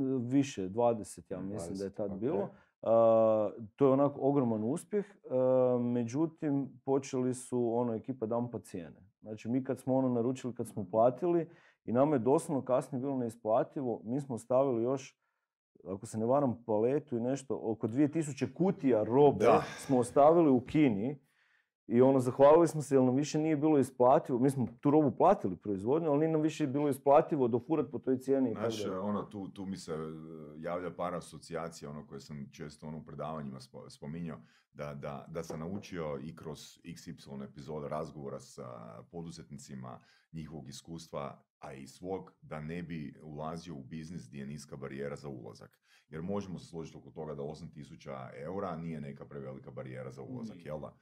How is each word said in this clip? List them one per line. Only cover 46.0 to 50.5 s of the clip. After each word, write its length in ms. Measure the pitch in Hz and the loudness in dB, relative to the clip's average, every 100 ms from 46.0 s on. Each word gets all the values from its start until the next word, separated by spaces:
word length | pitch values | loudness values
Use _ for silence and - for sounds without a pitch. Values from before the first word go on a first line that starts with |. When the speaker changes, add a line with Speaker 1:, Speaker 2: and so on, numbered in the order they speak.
| _ | _
Speaker 3:
Jer 120 | 78 | -10
možemo 380 | 87 101 95 85 | -6 -6 -6 -12
se 60 | 64 | -12
složiti 300 | 82 78 73 | -12 -12 -14
oko 140 | 69 | -18
toga 240 | 73 78 71 | -12 -10 -8
da 80 | |
osam 280 | 71 78 80 | -8 -10 -14
tisuća 420 | 78 69 - 73 65 64 64 | -16 -18 -18 -14 -12 -12 -12
eura 400 | 76 98 98 80 | -8 -6 -6 -6
nije 260 | 85 78 | -8 -8
neka 240 | 69 69 67 | -10 -12 -14
prevelika 460 | 71 65 65 69 | -12 -12 -14 -14
barijera 400 | 65 65 64 65 | -14 -12 -12 -12
za 100 | 67 | -12
ulazak, 320 | 65 127 110 | -12 -10 -12